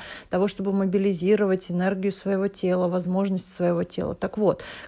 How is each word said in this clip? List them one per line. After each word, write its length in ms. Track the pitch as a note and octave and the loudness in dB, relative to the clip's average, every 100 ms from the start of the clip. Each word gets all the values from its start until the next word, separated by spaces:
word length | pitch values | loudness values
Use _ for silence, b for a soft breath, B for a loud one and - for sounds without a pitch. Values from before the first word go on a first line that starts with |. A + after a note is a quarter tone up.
| B B - | B B -4
того, 160 | F3+ G3+ | 0 0
чтобы 260 | - G3 | 0 -2
мобилизировать 960 | G3 F#3+ G3 G3 F3+ F3+ G#3 G3+ F#3+ - | 0 2 2 2 2 4 4 4 0 0
энергию 400 | F3 F#3 G3 G3 | 0 0 0 -2
своего 340 | F#3+ G3 G3 G3 | -2 -2 0 -2
тела, 400 | G3 F#3 F3+ F3+ | -2 0 2 2
возможности 640 | F3+ F3 F#3 G3 F#3 - | 0 0 0 0 -2 -4
своего 320 | - F3 E3+ | -2 0 2
тела. 320 | F3 - - | -2 -4 -4
Так 240 | - F#3+ - | -4 -6 2
вот, 240 | G#3 - B B | 2 2 B B